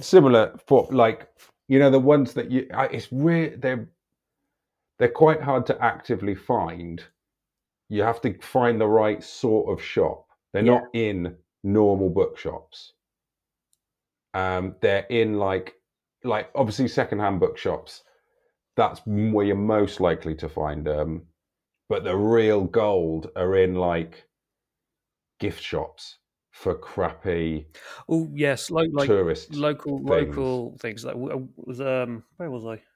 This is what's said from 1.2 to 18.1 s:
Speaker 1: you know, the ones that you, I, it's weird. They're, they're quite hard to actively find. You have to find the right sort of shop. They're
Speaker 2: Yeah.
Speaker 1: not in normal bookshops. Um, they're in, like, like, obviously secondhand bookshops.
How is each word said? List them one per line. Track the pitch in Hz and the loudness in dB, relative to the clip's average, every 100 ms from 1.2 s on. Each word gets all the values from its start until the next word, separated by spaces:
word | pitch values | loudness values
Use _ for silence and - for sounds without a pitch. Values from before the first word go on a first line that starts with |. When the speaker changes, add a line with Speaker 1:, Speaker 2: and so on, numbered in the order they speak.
| - _ _ _ - | -10 _ _ _ 2
Speaker 1:
you | 135 | 4
know, | 139 | 6
the | 135 | 6
ones | 131 147 127 | 6 4 2
that | 131 - | -4 -4
you, | 127 - | -4 -4
I, | - 131 | -4 -4
it's | 117 - | -4 -8
weird. | 127 160 165 156 113 | -2 0 2 -2 -4
They're, | 131 123 110 _ _ _ _ _ _ _ _ _ _ - | -6 -6 -10 _ _ _ _ _ _ _ _ _ _ 0
they're | 123 | 0
quite | - 156 151 | 6 4 4
hard | 135 131 117 | 0 -2 0
to | - | 0
actively | 120 104 - 107 101 | -2 -2 -4 -4 -4
find. | 95 - 117 85 87 85 82 - _ _ _ _ _ _ _ - | -6 -2 -2 -2 -8 -12 -12 -16 _ _ _ _ _ _ _ -6
You | 104 | -2
have | 110 113 | 0 0
to | 123 - | -4 -4
find | - 131 120 113 | -2 2 2 2
the | 107 | 4
right | 110 107 104 | 4 4 0
sort | - - 117 110 104 92 | -8 -4 0 2 0 -4
of | |
shop. | - 113 80 69 _ _ _ | -4 0 0 -2 _ _ _
They're | 98 | 0
Speaker 2:
Yeah. | 117 | 4
Speaker 1:
not | 123 - | 4 2
in | 117 107 95 87 87 _ _ | -4 -2 -2 -6 -10 _ _
normal | 98 107 101 98 95 | 0 4 4 4 0
bookshops. | 90 92 - 80 78 - - - _ _ _ _ _ _ _ _ _ _ _ _ _ _ | 0 -2 -2 -10 -10 -14 -20 -20 _ _ _ _ _ _ _ _ _ _ _ _ _ _
Um, | 95 92 92 92 - | -4 -2 -2 -4 -2
they're | 104 98 - | 0 0 0
in, | 120 113 104 | 0 0 0
like, | 98 95 92 - _ _ _ _ | -2 -2 -6 -18 _ _ _ _
like, | 123 107 - | -4 -4 -4
obviously | 139 113 104 123 | -2 -2 0 -2
secondhand | - 123 104 101 95 | 0 -2 0 -2 0
bookshops. | - - 98 80 - - _ | 0 -2 -4 -6 -8 -20 _